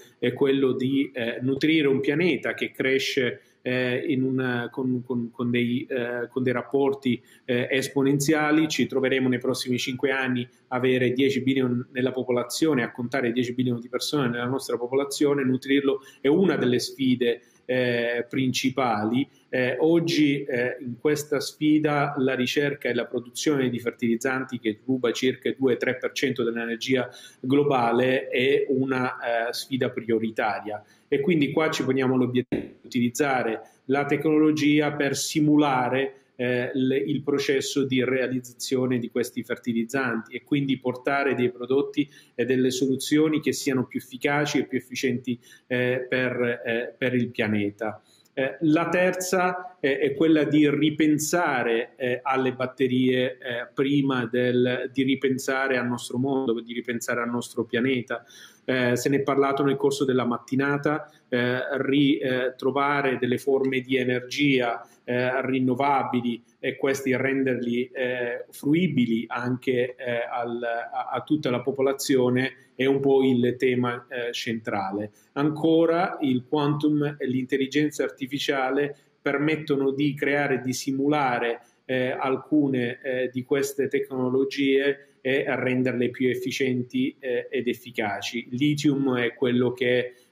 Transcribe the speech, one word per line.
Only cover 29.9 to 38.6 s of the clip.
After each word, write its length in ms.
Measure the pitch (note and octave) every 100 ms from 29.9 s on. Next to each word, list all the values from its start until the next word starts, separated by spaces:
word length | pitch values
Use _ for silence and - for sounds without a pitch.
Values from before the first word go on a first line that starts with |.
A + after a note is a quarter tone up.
| B2 A2+ A2+ A2+ A2+ A2+ G2 G2+ G#2 - _ -
e 120 | C#3
quindi 300 | G3 E3 C#3
qua 180 | D#3+ D#3
ci 160 | D#3 B2+
poniamo 320 | C3 B2+ B2+
l'obiettivo 440 | B2 B2 A#2 -
di 160 | - -
utilizzare 800 | - B2 A#2+ A#2+ D3 B2+ A2+ A2 - _ -
la 200 | C#3 C#3
tecnologia 840 | D3 D#3 D3+ D#3 D3+ D3 D3+ D3
per 240 | D3 C#3 C3
simulare, 960 | - D#3 D3+ D3 D3 C3 B2 B2+ C3+ - _ -
eh, 340 | B2 B2 B2
le, 240 | C3+ C3 C3+
il 260 | D3 C#3+
processo 600 | - C#3 C#3 C3+ C3+ C#3+ C3+
di 180 | B2+
realizzazione 960 | A#2+ C3 B2 B2+ - -